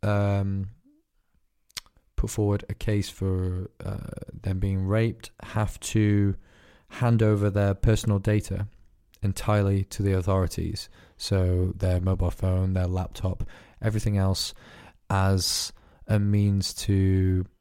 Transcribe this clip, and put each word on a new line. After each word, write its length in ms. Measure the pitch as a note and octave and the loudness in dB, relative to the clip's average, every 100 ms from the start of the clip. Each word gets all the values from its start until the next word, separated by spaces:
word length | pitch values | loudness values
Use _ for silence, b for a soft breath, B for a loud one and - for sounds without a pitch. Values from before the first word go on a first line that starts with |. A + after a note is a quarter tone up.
um, 640 | G#2 G#2 G2+ G2+ G2 G2 F#2+ - C#4 D4 _ _ _ _ _ _ _ - _ _ _ - | 0 2 2 2 0 -2 -6 -10 _ _ _ _ _ _ _ _ _ -16 _ _ _ -4
put 140 | - | -4
forward 340 | - G#2 G2+ - | 0 0 0 -4
a 40 | |
case 360 | - - G#2 G2 | -6 -2 -2 -2
for, 640 | - F#2+ F#2 F#2 F#2 F#2 _ | -4 -2 0 -2 -4 -6 _
uh, 140 | - G2+ - - - - | -10 -8 -10 -14 -14 -10
them 160 | - F#2 | -6 -2
being 260 | G2 F#2+ F#2+ | 0 0 0
raped 460 | G#2+ A2+ - - _ | 0 0 -2 -14 _
have 360 | - - G#2 - | -8 -4 -2 -4
to 560 | - A2 G#2+ G2+ G2+ F#2+ B B B B B | -2 2 4 4 2 -2 B B B B B
hand 340 | - A#2+ A#2 | -2 2 4
over 260 | A2 G#2 G#2 | 4 4 2
their 240 | G2+ G2+ | 2 0
personal 460 | F#2+ - G#2+ - G2+ | 2 2 2 2 0
data 480 | G2 G#2+ - F#2+ G2+ - - _ _ _ | 2 0 0 -8 -8 -12 -20 _ _ _
entirely 600 | G2 F#2+ - G#2+ G2 G2 F#2+ | -4 -4 0 2 4 2 -2
to 180 | - | -2
the 100 | G2+ F#2+ | 0 0
authorities. 760 | F#2 F#2+ F2+ - E2 - - B B B | 2 0 0 -2 -6 -6 -12 B B B
So 560 | - G2 F2+ F2+ F2+ F2+ | -2 2 2 2 0 0
their 240 | F#2 F2+ | 0 2
mobile 300 | F2+ F#2 F2 | 2 0 0
phone, 420 | - F#2 F#2 F#2+ | 0 0 0 0
their 140 | F#2 F2+ | 0 0
laptop, 560 | F#2 F#2 - F#2+ F#2 - B B B | -2 -6 -4 -6 -4 -6 B B B
everything 360 | A2+ G#2+ A2 G2+ | -2 0 0 2
else 360 | F#2+ F#2+ - - B B B B _ | 2 0 -4 -10 B B B B _
as 640 | G2+ F#2+ F#2+ - - - - b b - | 0 2 2 0 -4 -6 -10 b b -2
a 120 | G#2+ | 0
means 540 | G2+ G#2 G2+ G2 F#2+ | 2 2 4 2 -2
to 720 | - - G2 F#2+ F#2+ F#2 F#2 F#2 _ | -6 0 2 4 4 2 2 -2 _